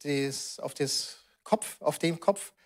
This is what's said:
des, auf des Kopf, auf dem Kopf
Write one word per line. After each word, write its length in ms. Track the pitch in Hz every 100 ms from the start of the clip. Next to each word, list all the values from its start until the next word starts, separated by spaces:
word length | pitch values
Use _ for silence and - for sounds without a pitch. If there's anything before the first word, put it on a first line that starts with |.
des, 560 | 147 139 139 131 - -
auf 140 | 139
des 440 | - 139 - - - _ _
Kopf, 360 | - 220 - -
auf 180 | - 147
dem 220 | 165 165
Kopf 320 | - 202 - -